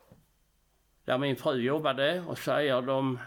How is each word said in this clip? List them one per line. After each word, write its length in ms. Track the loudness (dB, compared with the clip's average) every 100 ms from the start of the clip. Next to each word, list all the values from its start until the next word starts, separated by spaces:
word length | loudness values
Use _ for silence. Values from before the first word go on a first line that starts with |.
| _ -20 _ _ _ _ _ _ _ _
där 140 | -2 0
min 180 | 0 0
fru 260 | 0 0
jobbade 580 | 0 0 0 0 0 0
och 180 | -4 -6
säger 440 | -2 0 2 2
de, 360 | 2 0 0 -2